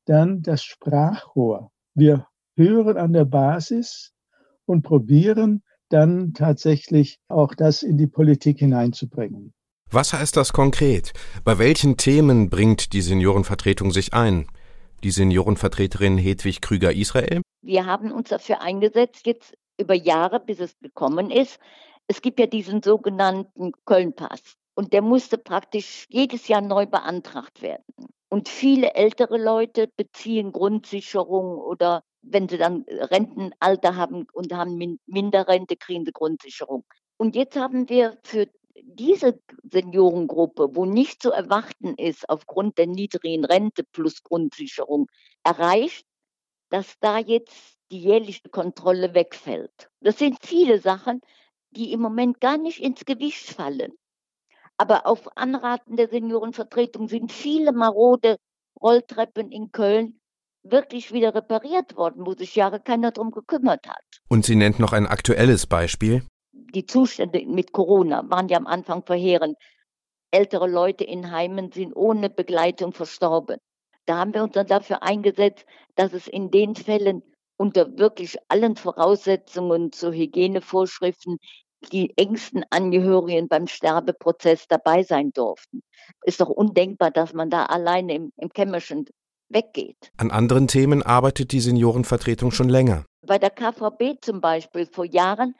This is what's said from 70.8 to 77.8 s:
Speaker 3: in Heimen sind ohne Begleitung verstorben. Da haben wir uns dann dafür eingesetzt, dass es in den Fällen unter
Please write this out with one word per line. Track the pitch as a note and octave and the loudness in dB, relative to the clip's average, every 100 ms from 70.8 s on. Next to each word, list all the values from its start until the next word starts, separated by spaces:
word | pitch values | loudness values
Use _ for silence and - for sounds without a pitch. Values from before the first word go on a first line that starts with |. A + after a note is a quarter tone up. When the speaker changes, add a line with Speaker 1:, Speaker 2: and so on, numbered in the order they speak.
| F3+ F#3+ | 0 -2
Speaker 3:
in | - F3 F3 | -8 -10 -8
Heimen | E3+ F3 F#3+ F#3 | -6 -6 -6 -10
sind | F3+ F#3+ - | -10 -10 -2
ohne | G#3+ A3 G3+ | 0 0 -2
Begleitung | - F3+ F3 E3+ F3 F#3 | -4 -4 0 0 -2 -6
verstorben. | - D#3+ - F3 E3 - - _ _ _ _ - | -8 -12 -4 0 0 -2 -8 _ _ _ _ -6
Da | E3+ | -4
haben | F#3+ | -2
wir | G#3+ | -2
uns | G#3+ | -2
dann | G3+ G3 | -2 0
dafür | G3+ G3 G3+ | 0 0 -4
eingesetzt, | - G#3 G3+ F#3+ G3+ G3+ _ _ _ - | -2 -2 0 2 2 0 _ _ _ -2
dass | F#3+ | -2
es | F3+ - | -4 -10
in | - F#3+ | -10 0
den | F#3+ G#3 A3 | 2 2 -2
Fällen | - G#3+ G3+ F#3 - _ _ - | -2 0 0 -2 -6 _ _ -4
unter | G3+ F#3 | -2 2